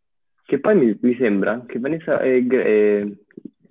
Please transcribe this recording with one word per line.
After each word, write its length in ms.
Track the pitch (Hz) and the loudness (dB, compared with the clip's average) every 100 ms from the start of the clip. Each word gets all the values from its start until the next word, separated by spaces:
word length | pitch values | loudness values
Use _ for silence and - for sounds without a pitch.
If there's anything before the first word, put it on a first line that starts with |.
| _ _ _ _ | _ _ _ _
Che 160 | - - | -6 -4
poi 160 | 170 208 | 0 2
mi, 220 | 120 101 | 2 2
mi 160 | 123 123 | 0 0
sembra 480 | 120 101 95 117 120 | 0 0 -2 -4 -8
che 120 | 120 | -8
Vanessa, 400 | 131 160 160 139 | -6 -6 -4 -2
eh, 260 | 131 127 123 | 0 0 2
Gre-, 180 | 127 104 | 0 2
eh, 500 | 107 104 104 101 101 _ - - _ _ | 2 2 0 -2 -10 _ -20 -20 _ _